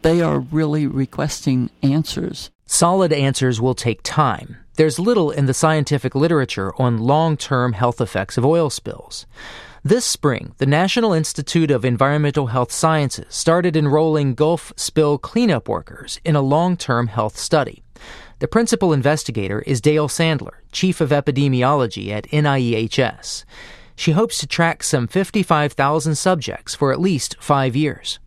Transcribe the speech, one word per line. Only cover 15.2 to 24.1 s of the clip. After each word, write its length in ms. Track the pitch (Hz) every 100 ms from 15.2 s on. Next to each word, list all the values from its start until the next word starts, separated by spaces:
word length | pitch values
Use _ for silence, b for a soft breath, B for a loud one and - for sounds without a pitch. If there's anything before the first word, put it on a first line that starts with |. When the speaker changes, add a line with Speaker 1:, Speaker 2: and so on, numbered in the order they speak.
| - 226 240 135 -
Speaker 2:
workers 520 | 95 - - - -
in 120 | 170 151
a 60 |
long-term 680 | 135 147 175 175 - 120 120
health 280 | 117 110 -
study. 460 | - 160 135 - - B B B B B
The 100 | -
principal 460 | 220 233 233 185
investigator 680 | 143 131 151 - 110 98 101
is 220 | - 131
Dale 260 | 147 151 147
Sandler, 480 | - 165 151 - - -
chief 300 | - 185 180
of 80 | 147
epidemiology 1000 | 143 139 131 143 127 127 147 120 101 98
at 160 | 107 -
N 140 | 151 147
I 140 | 135
E 140 | 123
H 240 | 110 113 -
S. 460 | 123 - - - - B B B B -
She 160 | -